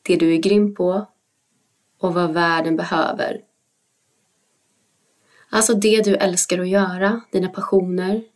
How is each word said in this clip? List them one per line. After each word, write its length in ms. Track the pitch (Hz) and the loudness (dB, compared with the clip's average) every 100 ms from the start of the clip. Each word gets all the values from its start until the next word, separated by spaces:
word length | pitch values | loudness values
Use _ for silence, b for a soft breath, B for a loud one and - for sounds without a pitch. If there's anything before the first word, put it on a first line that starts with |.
det 140 | - 175 | 0 2
du 180 | 165 | 2
är 40 | 165 | 2
grym 380 | 190 208 208 202 | 2 2 2 0
på 300 | 180 190 208 _ _ _ _ _ _ _ _ _ | -2 -2 -8 _ _ _ _ _ _ _ _ _
och 140 | 185 | -2
vad 200 | 175 170 | 0 0
världen 420 | 165 170 165 160 160 | 0 0 0 0 -2
behöver. 680 | 170 170 - - - - _ _ _ _ _ _ _ _ _ _ _ _ _ _ _ _ _ b b b b | -2 -2 -2 -4 -6 -8 _ _ _ _ _ _ _ _ _ _ _ _ _ _ _ _ _ b b b b
Alltså 240 | 214 220 | 0 2
det 280 | 220 214 220 | 2 4 4
du 140 | 208 196 | 2 2
älskar 440 | 196 180 - 180 | 0 -2 -2 -2
att 80 | 180 | 0
göra, 540 | 196 185 180 196 233 - | 0 0 0 -2 -2 -4
dina 180 | 190 180 | -4 -4
passioner 760 | 190 - 196 180 180 185 214 226 | -6 0 0 0 -4 -2 -4 -6